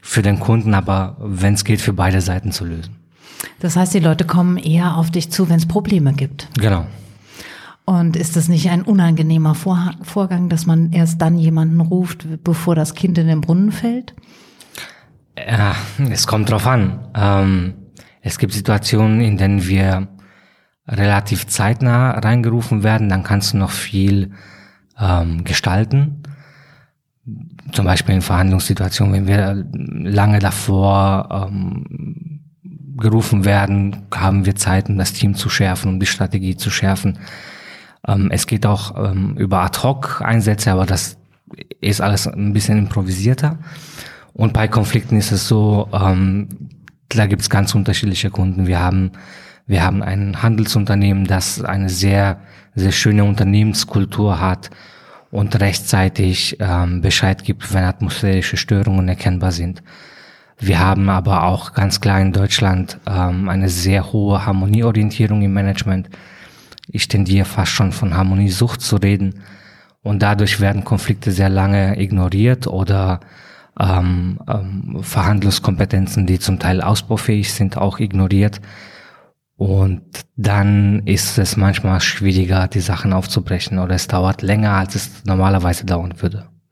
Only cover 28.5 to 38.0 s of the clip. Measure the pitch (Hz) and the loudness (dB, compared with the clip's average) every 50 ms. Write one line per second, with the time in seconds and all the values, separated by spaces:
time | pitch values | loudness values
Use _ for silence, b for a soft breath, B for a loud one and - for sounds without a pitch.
28.5 | 95 92 - - 101 - 98 95 - - 110 101 98 98 98 95 101 101 98 95 | 2 2 0 0 -2 -2 -2 -4 0 0 0 2 2 2 2 2 2 2 2 0
29.5 | 98 101 92 - - - - - - 57 82 92 101 101 101 104 104 104 98 95 | -2 -4 -6 -8 -8 -10 -10 -8 -8 -8 -4 0 2 2 4 4 4 4 2 0
30.5 | 92 - - - 98 95 95 98 98 98 98 98 98 98 - - - 98 95 95 | -2 -2 -2 0 2 2 4 4 4 4 4 2 2 0 -2 -4 -6 -6 -6 -4
31.5 | 101 98 92 90 - - - - - - - - - - 170 165 151 147 - - | -6 -6 -6 -4 -6 -8 -10 -10 -12 -12 -10 -10 -12 -12 -14 -14 -16 -16 -18 -20
32.5 | _ _ _ 185 170 - 135 139 139 127 110 110 107 113 110 - 113 101 95 101 | _ _ _ -20 -20 -20 -18 -14 -10 -2 0 2 2 2 2 2 0 2 4 4
33.5 | 101 101 98 98 101 101 98 98 101 - - - - 90 90 98 101 98 95 98 | 2 2 2 2 2 0 0 0 -4 -8 -12 -10 -6 -2 0 2 2 2 2 0
34.5 | 98 - - 92 92 95 95 - 104 95 92 - - - - 101 98 - - 117 | 0 0 0 0 0 0 0 0 -2 -2 -2 -4 -2 0 0 0 0 0 -4 -4
35.5 | - - 101 92 90 - - 98 92 92 95 - - - 98 - - 98 95 92 | 0 0 0 0 0 -2 -2 -2 -2 0 -2 -2 -2 -2 -4 -2 -2 -4 -2 -4
36.5 | 92 - - 104 - - - 95 98 92 - 104 90 B B B B B B B | -4 -4 -4 -6 -4 0 0 0 0 0 0 -4 -4 B B B B B B B
37.5 | B B B B B B B B B B | B B B B B B B B B B